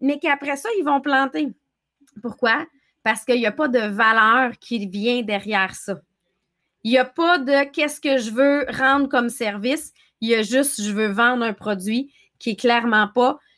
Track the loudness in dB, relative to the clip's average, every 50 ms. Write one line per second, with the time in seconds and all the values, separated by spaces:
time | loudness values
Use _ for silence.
0 | -2 -2 -2 0 0 0 -2 0 -2 -4 -6 -4 -4 -4 -2 -2 0 0 0 0
1 | 0 0 0 2 0 0 -2 -4 -4 -4 -6 _ _ _ _ _ _ _ _ _
2 | _ _ _ -12 -12 -12 -6 -2 0 0 0 0 -2 -8 _ _ _ _ _ _
3 | -4 -2 -2 -2 0 0 0 2 0 0 0 0 0 0 2 0 0 -2 0 2
4 | 2 4 4 6 6 6 4 4 2 0 -4 -8 -8 -6 -6 -6 -6 -6 -6 -4
5 | -2 0 0 -2 -2 -2 -4 -4 -4 -2 0 0 0 -2 -4 -8 -10 -8 -10 -10
6 | -12 _ _ _ _ _ _ _ _ _ _ _ _ _ _ _ -2 2 2 2
7 | 2 0 -2 -2 0 2 2 0 2 2 2 2 0 0 -2 -4 -4 -4 -4 -4
8 | -2 0 0 0 -2 -2 0 2 2 4 2 2 -2 -4 -4 0 2 2 2 2
9 | 0 0 0 0 0 -2 -4 -4 -6 -6 -4 -4 -2 -2 -2 -4 -6 -12 _ _
10 | _ _ _ _ -2 0 0 0 0 2 2 2 2 0 -2 -4 -4 -4 -2 -2
11 | -2 0 0 2 2 2 2 0 -2 -4 -4 -6 -6 -6 -6 -4 -4 -4 -2 -2
12 | -4 -6 _ _ _ _ _ _ -6 -6 -4 0 2 2 2 2 2 2 2 2
13 | 2 2 2 2 2 2 2 -2 _ _ _